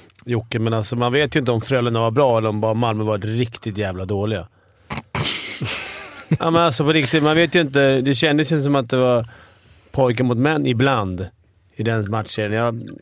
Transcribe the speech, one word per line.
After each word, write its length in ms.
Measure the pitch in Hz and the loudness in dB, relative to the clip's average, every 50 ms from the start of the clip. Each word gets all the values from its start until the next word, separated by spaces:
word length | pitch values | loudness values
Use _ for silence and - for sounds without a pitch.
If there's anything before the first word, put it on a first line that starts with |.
| - - _ - - | -12 -18 _ -14 -8
Jocke, 340 | 120 120 110 113 - - 113 | -4 -4 -4 -4 -4 -4 -2
men 140 | 110 113 113 | -2 0 0
alltså, 240 | 113 104 - 123 | -2 -2 -2 -2
man 160 | 120 120 120 123 | -2 0 0 2
vet 240 | 147 151 127 - | 2 0 0 0
ju 40 | 156 | 0
inte 120 | 131 120 120 | 0 0 0
om 80 | 113 | 0
Frölunda 400 | 110 - 135 123 120 120 117 113 | 0 0 0 0 0 0 0 0
var 100 | 113 113 | 0 2
bra 280 | 110 135 143 127 117 113 | 2 2 4 4 4 2
eller 100 | 110 110 | 2 0
om 120 | 104 107 | -2 0
bara 140 | 107 110 110 | 0 0 0
Malmö 300 | 113 120 117 110 107 107 | 0 0 0 0 0 0
var 140 | 107 107 104 | -2 -2 -2
riktigt 600 | 98 107 110 120 123 117 117 - - 113 95 104 | -2 -4 -2 -2 -4 -4 -6 -10 -10 -10 -6 -6
jävla 260 | 104 95 92 90 95 | -4 -6 -6 -6 -6
dåliga. 440 | 92 104 98 101 107 107 95 87 - _ | -4 -4 -2 -2 -2 -4 -6 -8 -10 _
<laughs> 60 | _ _ _ _ _ _ - - - - _ - - - - - - - - - - - - - - - - - - - - - - - - 160 - | _ _ _ _ _ _ -12 -10 -10 -10 _ -6 -4 -4 -4 -4 -4 -6 -8 -10 -8 -4 -4 -4 -4 -4 -8 -10 -12 -14 -16 -18 -12 -4 -2 -2 0
Ja, 120 | - 165 | 2 2
men 120 | 165 170 170 | 4 4 4
alltså, 220 | 165 120 - 151 | 4 2 2 2
på 80 | 147 156 | 2 2
riktigt, 300 | 156 139 117 131 160 147 | 2 2 2 2 2 2
man 140 | 151 156 | 4 4
vet 180 | 165 170 151 - | 4 2 4 2
ju 60 | 180 | 2
inte. 400 | 165 135 135 143 139 135 135 131 | 2 2 2 4 4 4 4 4
Det 140 | 127 139 135 | 2 0 0
kändes 380 | - 165 156 147 147 131 147 165 | 2 2 2 2 2 2 2 0
ju 100 | 151 139 | 0 2
som 140 | 143 143 | 2 2
att 140 | 139 131 120 | 0 0 0
det 60 | 135 | 0
var 320 | 127 127 123 123 117 117 117 - - - - - _ _ - - _ _ _ | 2 2 4 2 2 0 -4 -10 -20 -20 -20 -20 _ _ -20 -20 _ _ _
pojkar 340 | - 139 131 123 117 113 127 | -2 0 2 2 2 2 0
mot 140 | 120 120 113 | 0 2 2
män 280 | 131 151 160 151 139 | 2 0 2 0 0
ibland 600 | 135 123 113 139 139 135 113 101 95 92 90 95 92 - _ _ _ _ _ _ _ _ | 0 2 2 2 2 2 0 -2 -2 -4 -6 -8 -10 -12 _ _ _ _ _ _ _ _
i 80 | - 110 | -4 -2
den 280 | 117 117 110 104 98 | -2 0 0 -2 -2
matchen. 420 | 110 110 104 - - - 107 104 107 | -2 -4 -4 -6 -6 -4 -4 -2 0
Jag, 360 | 110 117 120 117 117 - - - - | 0 0 0 -2 -4 -8 -14 -16 -18